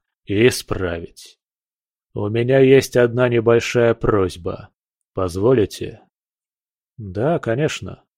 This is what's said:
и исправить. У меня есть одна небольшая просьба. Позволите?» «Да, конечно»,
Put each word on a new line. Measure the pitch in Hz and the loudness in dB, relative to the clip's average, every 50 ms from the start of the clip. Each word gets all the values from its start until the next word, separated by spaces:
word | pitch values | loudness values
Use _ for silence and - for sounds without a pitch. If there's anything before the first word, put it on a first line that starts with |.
| _ _ _ _ _ | _ _ _ _ _
и | - 101 104 117 | -4 0 2 2
исправить. | 127 - - - - 101 92 92 87 85 85 87 - _ - - - _ _ _ _ _ _ _ _ _ _ _ _ _ _ _ _ _ | 2 2 0 -8 -8 -6 -6 -4 -6 -6 -8 -12 -16 _ -20 -20 -20 _ _ _ _ _ _ _ _ _ _ _ _ _ _ _ _ _
У | 113 104 104 | -6 -6 -4
меня | 107 117 120 123 135 135 | -2 -2 0 2 4 4
есть | 135 131 135 131 123 - - | 6 6 6 6 4 2 2
одна | 123 123 117 113 123 127 123 | 2 2 2 2 0 0 0
небольшая | 120 117 107 117 117 117 - - - 123 117 117 113 | 0 0 2 4 2 2 2 0 0 2 2 2 0
просьба. | - - 107 107 101 92 90 - 87 85 92 95 - - _ _ _ _ _ _ _ _ _ _ | 0 0 0 0 0 0 -2 -4 -8 -10 -10 -10 -10 -14 _ _ _ _ _ _ _ _ _ _
Позволите?» | 95 95 90 82 95 101 123 135 117 98 - - - - - - - _ _ _ _ _ _ _ _ _ _ _ _ _ _ _ _ _ _ _ | -6 -6 -4 -4 0 2 2 2 2 0 -2 -4 -12 -12 -12 -14 -18 _ _ _ _ _ _ _ _ _ _ _ _ _ _ _ _ _ _ _
«Да, | - 107 95 90 101 120 156 175 | -16 -14 -10 -6 -4 -2 -2 -2
конечно», | 151 - 117 113 135 156 139 - - 95 90 - - _ _ _ | -2 -2 -4 -2 -2 -2 -4 -4 -8 -12 -14 -16 -18 _ _ _